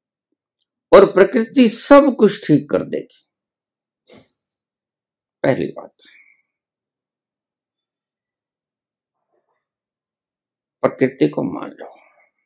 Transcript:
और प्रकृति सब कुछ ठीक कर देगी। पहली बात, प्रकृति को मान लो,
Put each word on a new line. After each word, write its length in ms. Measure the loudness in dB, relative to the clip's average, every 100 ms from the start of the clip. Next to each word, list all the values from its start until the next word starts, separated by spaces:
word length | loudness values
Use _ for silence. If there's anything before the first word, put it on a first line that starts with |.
| _ _ _ _ _ _ _ _ _
और 200 | 4 4
प्रकृति 560 | 0 -2 -4 -4 0 0
सब 480 | 0 4 4 4 2
कुछ 280 | 0 0 -2
ठीक 240 | -2 0
कर 120 | -6
देगी। 400 | -6 -10 -12 _ _ _ _ _ _ _ _ _ _ -20 _ _ _ _ _ _ _ _ _ _ _ _
पहली 240 | -4 -4 -6
बात, 280 | -12 -20 _ _ _ _ _ _ _ _ _ _ _ _ _ _ _ _ _ _ _ _ _ _ _ _ _ _ _ _ _ _ _ _ _ _ _ _ _ _ _ _ _ _ _ _ _ _ _ _ _
प्रकृति 460 | -6 -2 -4 -2 -4
को 140 | -4
मान 280 | -8 -10 -14
लो, 160 | -18 -20 -20 _ _ _ _